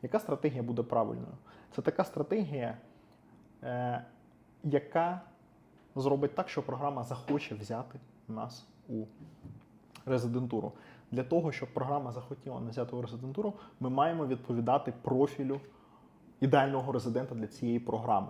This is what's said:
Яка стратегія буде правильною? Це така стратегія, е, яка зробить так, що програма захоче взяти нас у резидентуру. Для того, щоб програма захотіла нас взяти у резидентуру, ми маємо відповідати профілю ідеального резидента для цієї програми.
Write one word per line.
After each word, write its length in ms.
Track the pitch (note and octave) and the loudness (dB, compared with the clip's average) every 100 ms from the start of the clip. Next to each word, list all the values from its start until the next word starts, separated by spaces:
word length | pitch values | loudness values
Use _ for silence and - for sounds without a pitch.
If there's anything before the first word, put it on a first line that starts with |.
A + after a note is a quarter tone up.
Яка 160 | B2+ G#3+ | 0 0
стратегія 440 | - C#3+ D3+ B2+ | 0 0 0 0
буде 200 | A#2 A#2+ | -2 0
правильною? 520 | A#2 A#2+ A2+ A#2 A#2+ - - - - - | 2 2 2 -2 -8 -14 -18 -20 -10 -2
Це 60 | |
така 220 | - - | -2 2
стратегія, 760 | F3+ - D3 G#3+ F3 C#3+ A#2 A#2+ - - - - - - - - | 0 0 0 0 0 -2 -4 -6 -14 -20 -20 -20 -20 -20 -20 -12
е, 420 | B2+ B2 B2+ B2 - - - - - - | -6 -2 0 -2 -6 -20 -20 -20 -20 -8
яка 560 | D#3 C#3+ - E3 E3+ F3+ - - - - - - - - | 0 0 2 0 2 -2 -10 -20 -20 -20 -20 -20 -12 -2
зробить 380 | C3+ C#3 C#3 | 2 4 2
так, 140 | C#3+ F3+ | 0 -2
що 140 | - | -2
програма 420 | - B2+ C#3+ C3+ | -4 -2 -2 -2
захоче 500 | A#2+ B2+ - D3 - | -6 -8 -2 -2 -2
взяти 440 | G#2+ G#2+ A2+ B2+ - - - - | -8 -6 -6 -6 -12 -20 -20 -12
нас 400 | A2 A#2 - - - - | -8 -8 -10 -20 -20 -8
у 160 | A2+ G#2+ - - - - - - - - - - | -8 -8 -12 -20 -18 -18 -18 -20 -20 -20 -14 0
резидентуру. 640 | B2+ A#2+ A#2+ B2 A#2 - - - - - | 0 2 -2 0 -2 -2 -8 -20 -20 -4
Для 140 | A#2+ | -2
того, 280 | B2+ E3 D#3+ | 4 4 2
щоб 220 | C3+ - | -2 -4
програма 380 | - C3 C#3+ C3 | -2 0 0 -2
захотіла 480 | A#2+ B2 C#3 - B2 | -8 -10 -12 -8 -8
нас 100 | A#2 | -6
взяти 260 | A2+ A#2+ B2 | -4 -4 -4
у 60 | |
резидентуру, 520 | A#2 A#2 C3 C3+ G#3 G3+ - - | -6 -6 -6 -2 -2 -4 -14 -6
ми 100 | C3 | 0
маємо 360 | C3 D3+ E3 C#3+ | 4 4 4 0
відповідати 680 | B2+ - A#2+ A#2+ C#3 - A#2+ | -2 0 0 4 4 2 -4
профілю 580 | - B2+ C#3+ - C3+ C#3 - - - - - - - - | 0 4 4 4 -2 -4 -6 -20 -20 -20 -20 -20 -20 2
ідеального 520 | C3+ C#3+ C#3 C#3 C3 | 6 8 6 2 0
резидента 420 | B2+ B2 A#2 C3 | 0 0 -2 -2
для 120 | A#2+ G#2+ | -4 -6
цієї 320 | - A#2+ A#2 | -4 0 0
програми. 500 | A2+ A2 A#2+ G#2 G2 | 0 -2 4 2 2